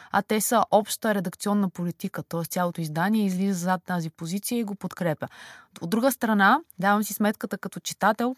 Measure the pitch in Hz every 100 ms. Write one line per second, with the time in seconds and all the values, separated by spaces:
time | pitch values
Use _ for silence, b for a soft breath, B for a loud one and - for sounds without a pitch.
0 | B 196 - 220 - 226 - 202 208 -
1 | 220 202 180 - 208 208 196 - 175 -
2 | 190 - - 165 165 185 175 170 160 156
3 | 190 220 196 180 196 185 175 185 - 180
4 | 160 - 165 196 - 240 208 202 180 -
5 | 175 147 - B B B B - 170 220
6 | 262 247 220 208 196 277 - - 190 208
7 | 208 - 208 214 214 196 196 185 - -
8 | 196 220 240